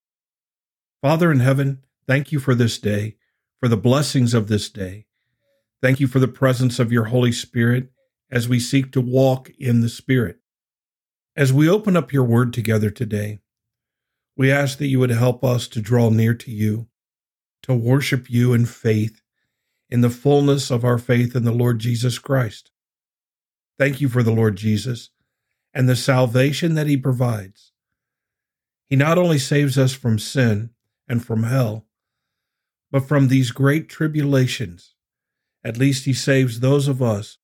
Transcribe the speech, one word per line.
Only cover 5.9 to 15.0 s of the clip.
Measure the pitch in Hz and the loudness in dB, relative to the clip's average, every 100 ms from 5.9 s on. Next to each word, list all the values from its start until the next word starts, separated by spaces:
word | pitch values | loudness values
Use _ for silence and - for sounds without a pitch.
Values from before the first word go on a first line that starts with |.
| 135 | 0
you | 139 | 0
for | 135 | 0
the | 127 | 0
presence | - 131 120 127 120 | 0 -2 0 -2 0
of | 117 | -2
your | 120 110 | 0 0
Holy | 123 123 | 0 0
Spirit | 120 - 120 117 123 131 _ _ _ _ | -2 -6 -2 0 0 -4 _ _ _ _
as | 123 117 | -6 -2
we | 123 | -2
seek | 120 139 135 | 0 -2 -2
to | 131 | -2
walk | 123 127 135 131 - - | 0 2 2 0 -6 -10
in | 131 117 | -2 0
the | 117 | 0
Spirit. | - - 131 104 - _ _ _ _ _ _ _ _ _ - | -4 -2 0 -2 -6 _ _ _ _ _ _ _ _ _ -2
As | 131 | 2
we | 131 156 | 4 4
open | 208 214 180 | 2 2 0
up | 139 | 0
your | 139 | 0
word | 123 117 123 | 2 2 0
together | 120 110 110 107 | -2 -2 0 -2
today, | 101 107 104 104 104 _ _ _ _ _ _ _ _ _ - | -4 -6 -6 -6 -10 _ _ _ _ _ _ _ _ _ -2
we | 131 | 0
ask | 139 139 - | 2 -2 -4
that | 143 | -2
you | |
would | 131 | 0